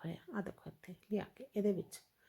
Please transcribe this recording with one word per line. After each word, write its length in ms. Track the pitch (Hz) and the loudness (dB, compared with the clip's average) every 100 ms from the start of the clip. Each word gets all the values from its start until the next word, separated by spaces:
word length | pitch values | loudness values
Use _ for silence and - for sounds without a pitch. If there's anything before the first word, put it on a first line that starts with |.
ਹੋਇਆ। 120 | 165 170 - | -6 -6 -6
ਆਹ 80 | 226 | -4
ਦੇਖੋ 280 | 180 - - | -4 -6 -12
ਇੱਥੇ 240 | - - 180 - | -14 -14 -14 -2
ਲਿਆ 140 | 208 - - | -2 -2 -8
ਕੇ 100 | 262 | -6
ਇਹਦੇ 260 | 208 208 | 2 4
ਵਿੱਚ, 280 | 180 160 - - _ | 4 0 -8 -18 _